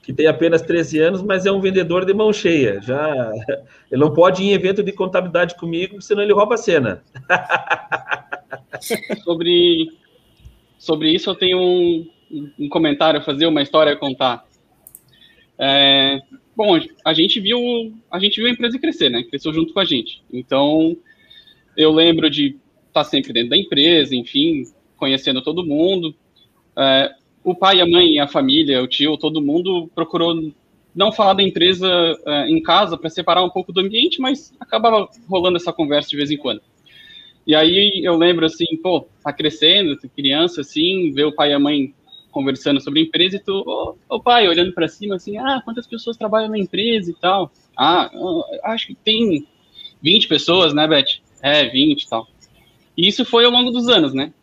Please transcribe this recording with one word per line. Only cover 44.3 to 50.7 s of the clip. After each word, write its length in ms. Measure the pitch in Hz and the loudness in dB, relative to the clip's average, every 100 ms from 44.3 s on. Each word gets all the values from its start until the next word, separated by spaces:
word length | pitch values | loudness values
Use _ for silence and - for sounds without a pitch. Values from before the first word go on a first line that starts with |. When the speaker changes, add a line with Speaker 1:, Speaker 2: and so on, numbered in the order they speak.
| 240 196 | 4 4
Speaker 2:
olhando 240 | 165 185 | 2 -2
pra 140 | 180 160 | -2 -6
cima 280 | - 208 185 | -6 -8 -8
assim, 240 | 202 208 | -8 -8
ah, 200 | 262 262 - | -4 -4 -6
quantas 220 | 233 - | -12 -12
pessoas 280 | 233 233 226 | -12 -10 -8
trabalham 340 | 214 220 220 | -2 -2 -2
na 100 | 214 | -4
empresa 500 | 185 175 226 226 170 | -4 -4 -2 -2 -4
e 60 | 170 | -4
tal? 360 | 180 196 165 _ _ - | 0 0 -2 _ _ -2
Ah, 360 | 139 175 127 | 2 2 -2
eu 320 | - - 330 - - | -6 -6 -6 -6 -8
acho 220 | - 226 - | -6 -6 -8
que 80 | |
tem 540 | - - 220 226 156 - _ _ - - _ | -8 -2 0 0 -2 -6 _ _ -20 -20 _
vinte 280 | 151 208 - | 0 2 2
pessoas, 440 | 151 - 180 165 | -2 2 2 2